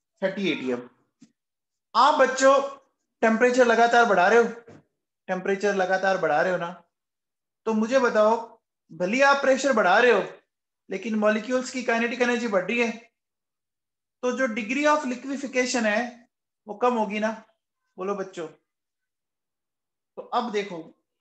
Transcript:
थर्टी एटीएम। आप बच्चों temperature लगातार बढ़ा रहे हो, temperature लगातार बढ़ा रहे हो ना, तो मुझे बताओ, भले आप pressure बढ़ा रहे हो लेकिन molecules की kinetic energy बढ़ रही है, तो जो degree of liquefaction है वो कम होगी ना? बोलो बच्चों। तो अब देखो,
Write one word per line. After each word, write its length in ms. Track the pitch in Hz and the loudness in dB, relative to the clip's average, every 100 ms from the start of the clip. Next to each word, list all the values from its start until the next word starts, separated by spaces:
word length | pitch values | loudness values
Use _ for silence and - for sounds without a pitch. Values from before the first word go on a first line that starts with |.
| _ - | _ -6
थर्टी 280 | 190 196 185 | -6 -4 -4
एटीएम। 360 | 127 127 123 - _ _ _ _ _ _ _ _ _ _ 214 | -4 -4 -6 -8 _ _ _ _ _ _ _ _ _ _ 2
आप 240 | 269 294 | 4 4
बच्चों 340 | 262 - 269 277 - - _ _ _ _ | 2 4 4 4 0 -8 _ _ _ _
temperature 440 | 226 220 247 247 247 | 0 2 2 4 4
लगातार 400 | 220 233 240 226 | 4 4 4 4
बढ़ा 220 | 185 180 | 4 4
रहे 120 | 233 | 4
हो, 60 | 220 - - - _ _ _ _ - | 2 -2 -18 -20 _ _ _ _ -10
temperature 480 | 185 180 196 208 196 | -6 -4 -2 0 0
लगातार 420 | 180 185 190 185 | 0 0 0 0
बढ़ा 240 | 160 151 | 0 0
रहे 100 | 180 | 0
हो 60 | 180 | -2
ना, 140 | 170 185 _ _ _ _ _ _ _ _ - | -6 -12 _ _ _ _ _ _ _ _ -4
तो 60 | |
मुझे 260 | 220 220 262 | -2 0 2
बताओ, 380 | 240 208 214 233 - - _ _ _ | 2 2 2 2 -4 -18 _ _ _
भले 300 | 160 180 247 | -6 -2 2
आप 180 | 277 277 | 2 2
pressure 320 | 262 262 277 | 2 0 2
बढ़ा 240 | 226 185 202 | 2 2 4
रहे 120 | 247 | 4
हो 120 | 208 - - _ _ _ _ - | 2 -2 -10 _ _ _ _ -14
लेकिन 260 | 190 226 214 | -10 -6 -2
molecules 540 | 208 214 233 254 254 | 0 0 -2 -6 -6
की 120 | 262 | -8
kinetic 380 | 240 226 233 247 | -4 -2 -2 -2
energy 260 | 247 240 233 | -2 -2 -2
बढ़ 160 | 196 | -2
रही 160 | 175 233 | -2 -2
है, 120 | 233 - - _ _ _ _ _ _ _ _ _ _ _ | -4 -6 -16 _ _ _ _ _ _ _ _ _ _ _
तो 80 | 247 | -6
जो 160 | 240 262 | -2 -4
degree 360 | 214 208 269 294 | -4 -6 -2 0
of 180 | 302 269 | 0 -2
liquefaction 800 | 247 269 277 262 254 254 247 220 | -8 -10 -10 -6 -2 -2 0 0
है 420 | 208 240 - _ _ _ _ - | -2 -4 -10 _ _ _ _ -16
वो 60 | 202 | -4
कम 180 | 247 233 | -2 0
होगी 240 | 208 214 | -2 -4
ना? 120 | 220 214 - _ _ _ _ - | -4 -6 -14 _ _ _ _ -10
बोलो 180 | 190 196 | -8 -6
बच्चों। 320 | 190 - 160 - _ _ _ _ _ _ _ _ _ _ _ _ _ _ _ - | -8 -10 -14 -14 _ _ _ _ _ _ _ _ _ _ _ _ _ _ _ -20
तो 40 | |
अब 280 | - 226 226 | -8 -6 -4
देखो, 260 | 208 196 175 160 _ _ _ | -4 -6 -10 -16 _ _ _